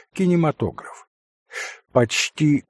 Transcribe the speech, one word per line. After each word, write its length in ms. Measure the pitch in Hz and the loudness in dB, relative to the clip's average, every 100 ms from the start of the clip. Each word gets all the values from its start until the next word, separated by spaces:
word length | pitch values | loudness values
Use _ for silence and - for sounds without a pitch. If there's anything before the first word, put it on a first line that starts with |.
| - | -16
кинематограф. 960 | - 180 175 160 - - - - - - _ _ _ _ - - - _ | -2 2 2 2 0 -6 -6 -16 -20 -20 _ _ _ _ -14 -14 -16 _
Почти 720 | 123 117 - - - 151 143 - | 0 0 0 -4 0 2 2 -2